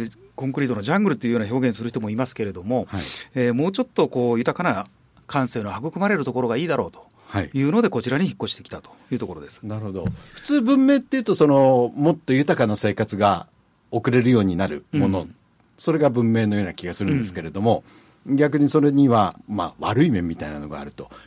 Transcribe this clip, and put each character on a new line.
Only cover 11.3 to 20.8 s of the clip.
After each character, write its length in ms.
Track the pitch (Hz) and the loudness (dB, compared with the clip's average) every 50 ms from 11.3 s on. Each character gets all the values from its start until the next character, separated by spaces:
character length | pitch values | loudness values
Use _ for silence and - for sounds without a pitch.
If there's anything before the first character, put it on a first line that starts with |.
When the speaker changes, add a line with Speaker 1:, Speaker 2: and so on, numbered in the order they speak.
| 190 | 2
Speaker 2:
そ 140 | - 156 | 4 4
の、 440 | 147 139 139 135 131 131 123 123 - - | 6 6 6 6 6 6 4 2 0 0
も 160 | 135 143 165 | 0 2 2
っ 40 | 165 | 2
と 180 | 165 _ - 131 | 0 _ 0 2
豊 220 | 135 147 170 160 | 2 2 2 2
か 120 | 123 123 | 2 2
な 80 | 104 104 | 0 0
生 180 | - - 104 98 | 0 -2 -2 0
活 240 | - 110 - 104 | -2 -4 -4 0
が 300 | 95 104 101 92 82 - _ _ _ _ _ _ _ _ _ | 2 2 2 2 0 -4 _ _ _ _ _ _ _ _ _
送 220 | - 113 - 127 | -6 -4 0 2
れ 100 | 120 127 | 2 4
る 80 | 113 127 | 4 6
よ 120 | 127 113 | 4 4
う 20 | 98 | 4
に 120 | 95 85 | 2 2
な 120 | 87 95 | 0 -2
る 180 | - 73 71 - _ | -2 -4 -8 -10 _
も 180 | - - 98 98 | -2 0 2 2
の、 120 | 98 90 | 0 -2
Speaker 1:
う 20 | 78 | -4
ん。 120 | 80 - _ _ _ _ _ _ _ _ - | -8 -12 _ _ _ _ _ _ _ _ -8
Speaker 2:
そ 120 | - 170 | -2 -2
れ 60 | 160 | 2
が 140 | 151 151 135 | 2 2 2
文 200 | 117 123 117 113 | 2 2 2 2
明 140 | 113 113 110 | 2 2 2
の 100 | 104 101 | 0 0
よ 60 | 104 | 0
う 40 | 98 | -2
な 100 | 85 - | -4 -6
気 100 | - - | -8 -8
が 80 | 87 - | -8 -6
す 100 | - 101 | -4 -2
る 120 | - 143 | 0 0
ん 20 | |
で 60 | 131 113 | 0 -2
す 100 | 95 87 | -4 -8
け 80 | 90 | -10
れ 80 | 80 80 | -10 -8
ど 120 | 78 98 | -6 -2
も、 220 | 107 117 98 - - - - - _ _ _ _ - | 0 0 0 0 -2 -12 -20 -20 _ _ _ _ -4
Speaker 1:
う 60 | 113 139 | 0 2
ん。 20 | |
Speaker 2:
逆 240 | 139 147 143 143 147 | 2 2 2 2 2
に 100 | 143 135 | 2 4
そ 100 | 151 156 | 4 4
れ 120 | 143 147 | 4 4
に 180 | 139 143 139 127 | 6 6 6 6
は、 300 | 117 110 98 87 - - - | 6 4 4 2 -2 -8 -12
ま 160 | - 104 101 87 | -8 -6 -6 -6
あ、 100 | 82 - - | -6 -6 -6
悪 240 | 80 92 107 131 165 | -4 -2 2 2 2
い 80 | 165 | 2
面 160 | 113 90 87 | 2 0 -2
み 80 | 82 82 | -4 -6
た 120 | - 82 | -8 -10
い 40 | 76 | -10
な 80 | 73 73 | -10 -12
の 100 | 73 73 | -12 -12
が 100 | 73 | -12
あ 60 | 71 | -12